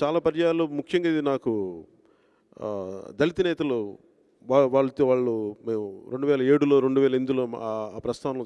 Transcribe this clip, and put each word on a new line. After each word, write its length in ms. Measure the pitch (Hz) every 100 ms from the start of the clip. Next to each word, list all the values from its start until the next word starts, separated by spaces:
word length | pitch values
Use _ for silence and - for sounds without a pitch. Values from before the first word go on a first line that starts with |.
చాలా 160 | 147 165 160
పర్యాయాలు, 380 | 156 170 165 160 143
ముఖ్యంగా 300 | - 180 170
ఇది 100 | 156 143
నాకు, 220 | 135 127 107 95 85 - _ _ _ _ _ _ - 110
ఆ, 20 | 101 92 95 - 101
దళిత 220 | 156 180 180
నేతలు 320 | 165 151 120 101 - _ _ _ _ 117
వా-, 180 | 135 135 135
వాళ్ళతో 280 | 135 131 135
వాళ్ళు 220 | 127 123 113 107 104 117
మేము 180 | 110 101 98 -
రెండు 160 | 127 139
వేల 120 | 139 127
ఏడులో, 220 | 143 143 139 131
రెండు 140 | 135
వేల 100 | 135 131
ఎనిమిదిలో 260 | 131 131 123 113 113
ఆ, 20 | 110 107 104
ఆ 20 | 120
ప్రస్థానంలో 400 | 117 143 131